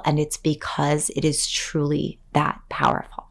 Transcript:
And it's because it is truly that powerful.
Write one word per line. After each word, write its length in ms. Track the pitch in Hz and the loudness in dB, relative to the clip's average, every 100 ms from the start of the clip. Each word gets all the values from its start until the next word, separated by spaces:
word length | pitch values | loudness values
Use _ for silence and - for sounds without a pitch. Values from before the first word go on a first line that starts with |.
| - | 2
And 140 | 151 | 2
it's 180 | 151 - | 0 0
because 720 | 156 147 - - 147 156 151 - | -2 -2 -2 0 2 2 0 0
it 100 | 156 | 0
is 240 | 147 - | 0 -2
truly 680 | - - 156 147 151 151 - - | -2 -2 0 0 0 -2 -6 -2
that 280 | 143 151 - - | 0 2 -2 -8
powerful. 560 | - - - - - - | 0 2 2 -4 -12 -16